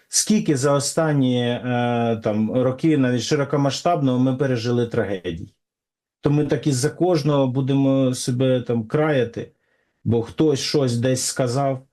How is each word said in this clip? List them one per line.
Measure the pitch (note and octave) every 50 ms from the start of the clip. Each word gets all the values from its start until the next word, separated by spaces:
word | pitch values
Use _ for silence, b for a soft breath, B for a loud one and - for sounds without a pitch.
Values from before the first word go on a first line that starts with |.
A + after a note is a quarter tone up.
| B B
скільки | - - - - G#3+ G#3+ - E3+ D3 B2+
за | C3 D3 C#3+
останні, | C#3+ C3+ - - E3+ D#3+ D#3 D3 C#3 C3 B2+ B2 B2
е, | B2 A#2+ A#2+ A#2+ - B2 B2 A#2+ A#2+ A#2+ A#2+ A#2+ A#2 A#2 A#2 A2 -
там, | A#2 G#2 G#2+ A2 G#2+
роки | - C3 B2 C3 B2+ C3 - D#3+ D3+ C#3
навіть | C3 B2 B2 A#2+
широкомасштабного | A2 - D#3 C#3+ C#3 C3+ - C#3+ C#3 C#3 C3 - - F3 F3 D#3+ C#3+ C3 B2+ B2+
ми | B2+ C3+ B2+
пережили | C3 D3 C3 B2+ A#2 G#2+ A#2+ A#2+ A#2+ A#2+ A2+
трагедій? | - B2+ G#2 F#2+ G2+ F#2 - F2+ E2 E2+ G#2 - _ _ _ _ _ _ _ _ _ _ _ _ _ _
То | - D3
ми | C#3+ D3 D3
так | C#3 D#3 C3+ - D#3
і |
за | C3+ B2 C3+ D3
кожного | - - E3 F3+ F3+ D#3+ C3+ D#3 D3 C#3 C3+ B2+
будемо | B2 C#3 C3+ B2+ C#3 C#3 C#3 C3+ C3+ C3+ C3+ B2+ B2+
себе | B2+ - - B2 B2 C3 C3 B2+ B2
там | A2+ - A#2+ A#2 A2
краяти, | A2 - D3+ D3+ D#3 D3 C3 A#2 A2+ - - - - _ _ _ _ _ _ _ _ _ _ _
бо | A2 A2+ A#2
хтось | A2 - - - D#3+ D#3 C#3 B2+
щось | - - - D3+ C3+ B2+ A#2 A#2+
десь | A#2 C3 C3 B2+ -
сказав, | - - - C3 A#2+ A#2 C#3 C#3 C3+ C3+ C3 - _